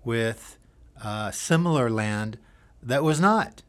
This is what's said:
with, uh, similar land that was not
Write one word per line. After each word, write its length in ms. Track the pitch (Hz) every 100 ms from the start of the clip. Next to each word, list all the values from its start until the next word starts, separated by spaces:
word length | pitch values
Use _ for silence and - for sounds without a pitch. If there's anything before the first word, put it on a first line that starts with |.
with, 560 | 120 117 113 113 - - _ _ - -
uh, 280 | 110 107 104
similar 580 | - - 165 175 151 120
land 480 | 110 107 104 107 107 - - - -
that 220 | 117 135
was 160 | 156 151
not 440 | 190 220 - -